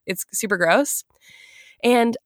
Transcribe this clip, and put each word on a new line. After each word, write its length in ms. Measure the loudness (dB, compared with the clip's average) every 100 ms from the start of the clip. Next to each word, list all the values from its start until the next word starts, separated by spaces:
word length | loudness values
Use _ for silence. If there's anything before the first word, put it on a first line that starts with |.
| -10
it's 180 | -10 -8
super 240 | -8 -4 0
gross. 480 | 2 2 0 -6 -10 _ _ -20 -20 -20 -20 _
And 320 | 2 2 2 0